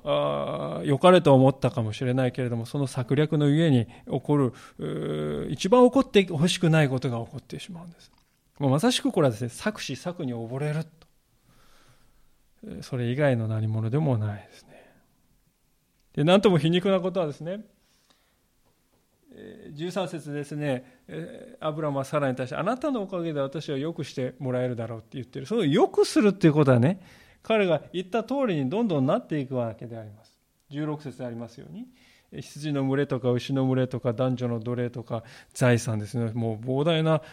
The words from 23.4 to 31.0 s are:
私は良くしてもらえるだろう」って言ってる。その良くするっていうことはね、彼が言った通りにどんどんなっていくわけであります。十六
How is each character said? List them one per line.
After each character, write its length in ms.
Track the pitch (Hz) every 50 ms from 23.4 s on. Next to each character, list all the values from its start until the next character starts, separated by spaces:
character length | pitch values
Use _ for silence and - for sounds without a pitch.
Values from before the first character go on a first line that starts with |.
私 280 | 135 135 139 160 - -
は 60 | 143
良 160 | 135 143 165 165
く 120 | - 139
し 80 | - -
て 220 | 139 127 127 - -
も 140 | 143 127 127
ら 100 | 123 127
え 40 | 127
る 80 | 123
だ 100 | 110 113
ろ 100 | 110 117
う」 20 | 110
っ 20 |
て 60 | - - -
言 100 | 135 117
っ 20 |
て 160 | - - 143
る。 60 | 135
そ 80 | - 214
の 100 | 240 180
良 240 | 139 151 226 381 -
く 160 | - 403 403
す 160 | - - 320
る 80 | 214 202
っ 40 | 196
て 140 | - -
い 40 | 160
う 20 | 143
こ 100 | 156 147
と 80 | 135
は 80 | 127 120
ね、 220 | 120 160 196 - - - - - - _ _ _
彼 260 | _ - 220 214 196
が 140 | 175 156 139 - -
言 140 | - 180 185
っ 20 |
た 160 | 185 - 226 214
通 120 | - 262 285 269
り 80 | 220 175
に 140 | 147 135 127
ど 120 | 165 220
ん 60 | 240
ど 140 | 202 165 139
ん 40 | 131
な 120 | 139 185
っ 100 | 247 247
て 140 | - 160 147
い 40 | 131
く 120 | 127 131
わ 180 | 123 120 113 107
け 100 | - 131
で 120 | 113 117
あ 60 | 113 107
り 60 | 104
ま 120 | 101 - _
す。 160 | _ _ _ _ _ _ _ _ -
十 160 | 139 147 151
六 160 | 151 151 147